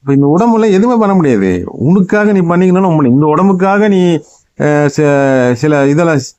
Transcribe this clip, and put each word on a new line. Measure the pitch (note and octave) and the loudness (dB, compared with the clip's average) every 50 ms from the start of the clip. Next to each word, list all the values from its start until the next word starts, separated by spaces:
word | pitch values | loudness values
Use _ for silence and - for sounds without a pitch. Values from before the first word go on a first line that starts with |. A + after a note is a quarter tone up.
இப்ப | _ C#3 C#3 | _ 0 0
இந்த | C#3 C#3 C#3+ D3+ F3 | 2 2 2 2 2
உடம்புல | A3+ A#3+ A3+ A3 A3 A3 | 2 0 0 0 0 0
எதுவுமே | G3 F#3+ G#3+ B3 B3+ A3+ | 2 2 0 0 0 0
பண்ண | A3 G3 G3 | 0 0 0
முடியாது. | F#3 E3 C#3+ B2 G#2 G2 F#2+ F2+ F2+ F2+ | 0 0 0 0 0 0 -2 -2 -4 -6
உனக்காக | - - - A2+ C#3+ F3+ G#3 F#3 F3+ - G#3 G#3 G#3+ G#3 | -10 -8 -4 -2 0 2 0 0 0 -2 -2 0 0 0
நீ | F#3+ | 0
பண்ணிக்கணும்னு | F3+ E3 F3 F3 F#3 F#3 F3+ F#3 F#3+ F#3 E3 | 0 0 0 0 2 2 0 0 0 0 0
உன் | D#3 D3 | 0 0
இந்த | B2 A#2+ C#3 D3+ D#3 D3+ | 2 2 2 2 0 0
உடம்புக்காக | E3 F#3 G3 G3 F3+ F#3 G3 G3 G3+ G#3+ G#3+ | 0 0 0 0 0 0 0 0 0 0 0
நீ, | G3+ F#3 F3+ F3 E3+ D3+ D3 - _ _ _ _ _ _ | 0 0 0 0 0 -2 -6 -10 _ _ _ _ _ _
அஹ், | C#3 D3 D3 D3 D3 | -2 -2 0 0 0
சி-, | C#3+ C#3 - D3+ C#3+ C#3+ C#3 C#3 C3+ C3+ C3 B2 B2 B2 | -2 -2 0 0 0 0 0 0 0 0 0 0 0 -2
சில | A#2 C#3 D3+ D3+ C#3+ C#3 | -2 -2 -2 0 0 0
இதெல்லாம் | C#3 C#3+ D#3 F3 E3 D#3+ C#3 C3+ - - | 0 0 0 0 0 -2 -2 -4 -8 -16